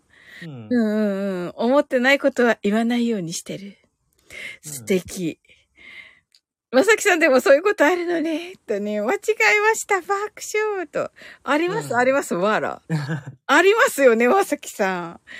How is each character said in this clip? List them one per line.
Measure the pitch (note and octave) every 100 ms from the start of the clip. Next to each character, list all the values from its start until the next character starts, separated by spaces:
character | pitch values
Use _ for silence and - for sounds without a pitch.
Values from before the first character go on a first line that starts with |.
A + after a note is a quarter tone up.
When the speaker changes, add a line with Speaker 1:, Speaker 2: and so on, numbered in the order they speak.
| _ _ - -
Speaker 1:
ん。 |
Speaker 2:
う | E3
ん。 | A#3+ A3
Speaker 1:
う | B3
ん |
う |
ん | G#3+ G#3+ G#3+ G3 G3 F3+ F3
う |
ん。 | -
思 | A#3 C#4+
っ | C#4+
て | C4
な | B3
い | C#4
こ | C#4
と | - A#3
は | -
言 | G3+
わ | G#3+
な | A#3 A#3+
い | A#3
よ | G#3+
う |
に | E3
し | F3+
て | - D#3
る。 | G3+ - _ _ _ _ _ - - - D3+
Speaker 2:
う |
ん。 |
Speaker 1:
素 | C#3+
敵。 | A2 F#3+ - G3 E3+ - _ _ _ _ - - - _ _ _ _ _ _
ま | B3
さ | G4 G#4+
き |
さ | G4+ F4+
ん |
で | D#4+
も | C4
そ | G4
う | C#5
い |
う |
こ | G4
と | G#4
あ | D4
る | F4+ E4+
の | E4+
ね、 | D#4 D#4 F4 G4 -
と | G3+
ね。 | G#3 G#3
間 | G#3 G#4
違 |
え | - G#4+ G#4+ G#4
ま | G#4+
し | A4 -
た。 | G4
爆 | E4 G4+ G#4 - - G#4+ G#4+ G4+
笑 | E4
と。 | F3 C3 _ - -
あ | - D4
り | F4
ま | G#4+
す、 | -
Speaker 2:
う |
ん。 | A#3+
Speaker 1:
あ |
り | B3
ま | C#4
す。 | - F#3+
わ | G3+ G3
ら。 | B2 - -
Speaker 2:
<laughs> | D#3+ C#3 D3+ - - -
Speaker 1:
あ | C#4+
り | F#4
ま | A4+ C5
す | -
よ | C4+ A3+
ね、 | B3
ま | G4
さ | F#4+ D4
き | -
さ | - F#3+ F#3 E3+ - - -